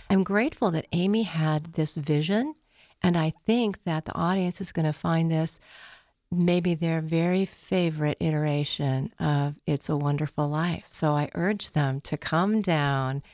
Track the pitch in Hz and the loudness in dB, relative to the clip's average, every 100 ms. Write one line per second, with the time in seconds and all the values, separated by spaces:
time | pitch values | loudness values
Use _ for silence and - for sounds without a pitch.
0 | - 190 190 202 277 - 208 160 - 170 | 0 2 2 2 0 0 0 0 -2 0
1 | 190 220 190 160 156 151 165 165 151 160 | 2 2 0 0 0 0 -2 -2 -2 -2
2 | 143 147 160 208 285 - _ _ - _ | 0 0 2 0 -2 -6 _ _ -20 _
3 | 180 170 160 - - 240 220 190 180 156 | 0 2 0 -2 0 2 2 -2 -4 -4
4 | - - 170 190 180 - 185 - 156 147 | -4 -2 0 0 0 -4 -6 0 0 0
5 | 170 165 165 160 160 - - - - - | 0 2 2 0 -2 -6 -16 -20 -20 -20
6 | _ _ - 175 175 180 175 160 165 160 | _ _ -6 0 2 2 2 0 0 0
7 | 156 165 170 185 190 - - 190 170 151 | 0 0 2 2 0 -6 -2 0 0 0
8 | 151 - 165 151 151 147 147 - 139 131 | -2 0 0 0 0 0 -2 -2 0 0
9 | - - 160 143 143 147 - 143 - 147 | -2 -4 0 0 0 -4 -2 -2 0 -2
10 | 143 147 151 - 147 151 175 - - - | 0 0 -2 -2 -2 0 -2 -4 -8 -2
11 | 156 147 147 - 180 208 - 151 139 135 | 0 0 -2 -2 -2 -2 -2 -2 0 -2
12 | - 147 - 160 196 220 196 156 143 135 | -6 -6 -2 0 2 0 0 0 2 0
13 | 131 139 - | -2 -4 -8